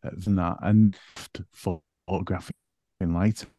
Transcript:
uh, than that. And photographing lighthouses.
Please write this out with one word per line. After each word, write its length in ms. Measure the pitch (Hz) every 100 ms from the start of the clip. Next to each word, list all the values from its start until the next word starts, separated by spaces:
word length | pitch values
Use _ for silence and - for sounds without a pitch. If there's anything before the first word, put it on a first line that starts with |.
| -
uh, 60 | -
than 220 | 95 95
that. 200 | 87 -
And 340 | 98 107 107 95 - - - - 98
photographing 1000 | - 95 85 _ _ - 95 92 90 - - _ _ _ _
lighthouses. 500 | 85 85 104 113 -